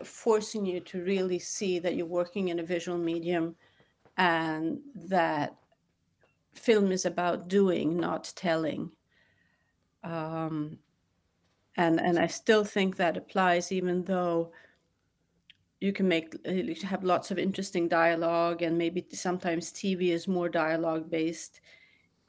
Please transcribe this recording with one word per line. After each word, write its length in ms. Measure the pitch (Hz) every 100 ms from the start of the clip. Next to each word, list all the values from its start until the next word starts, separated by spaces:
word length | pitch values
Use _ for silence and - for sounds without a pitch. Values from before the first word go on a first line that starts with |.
| -
forcing 580 | - - 214 208 220 196
you 140 | 180
to 220 | 175 190
really 360 | 175 196 185 180
see 400 | - - 202 175
that 160 | 175 165
you're 100 | 170
working 420 | 175 175 208 185
in 120 | 170
a 40 |
visual 340 | 170 170 175 175
medium 580 | 170 170 165 175 165 - _ _ _ _ _ -
and 600 | 180 165 160 156 160 143 -
that 600 | - 175 190 165 156 147 - _ _ _ _ _ _ _ _ _
film 380 | - - 214 196
is 140 | 185 180
about 420 | 175 175 170 175
doing, 480 | 196 190 170 147 170
not 360 | 165 165 - -
telling. 540 | 185 160 160 - 170 - _ _ _ _ _ _ _ _ _ _
Um, 720 | - 165 160 160 160 156 151 - _ _ _ _ _ _ _ _ _ -
and, 240 | 170 165
and 180 | - 170
I 80 | 170
still 380 | - - 220
think 320 | 208 208 190 185
that 200 | 175 180
applies, 560 | - 196 185 175 175
even 320 | 190 180 180
though 480 | 175 185 175 170 165 - - _ _ _ _ _ _ _ - - _ _
you 120 | 196
can 140 | 196 190
make, 260 | 165 160 - -
uh, 40 |
you 240 | 185 170 160
have 200 | 190 185
lots 260 | 185 175 -
of 80 | 196
interesting 500 | 175 190 190 180 170
dialogue, 720 | 170 165 165 165 170 170 170
and 160 | 170 165
maybe 300 | 170 180 -
sometimes 600 | - 180 180 180 170 175
T 220 | - 202
V 160 | 185 180
is 180 | 170 180
more 200 | 180 175
dialogue 600 | 170 160 165 165 160 160
based. 500 | 165 160 165 - - - - _ _ _ _